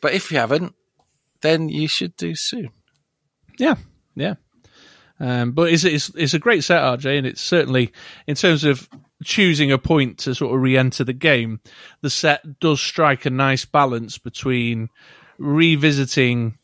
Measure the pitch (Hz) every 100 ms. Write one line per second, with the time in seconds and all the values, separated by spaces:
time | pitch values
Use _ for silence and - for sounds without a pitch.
0 | 147 185 - 151 113 151 175 - _ _
1 | _ _ _ _ 151 160 156 151 151 -
2 | 175 - 170 160 - 247 127 - _ _
3 | _ _ _ _ _ - 285 254 - _
4 | _ - 180 170 _ _ _ _ - _
5 | _ _ 127 123 120 143 170 165 175 147
6 | - - 147 156 240 196 - 170 131 123
7 | 135 143 131 - - 175 127 127 120 -
8 | - - - 143 185 151 151 131 - -
9 | _ _ - - 185 147 139 135 - 156
10 | 127 - 135 127 127 131 131 131 131 -
11 | 127 127 160 127 113 107 - - - _
12 | 143 - 156 147 156 139 160 143 - -
13 | 151 135 139 131 135 131 - 147 135 117
14 | 110 - 120 - 131 123 117 113 113 -
15 | - - - - 143 151 165 151 156 139
16 | 131 143 123 120 113 -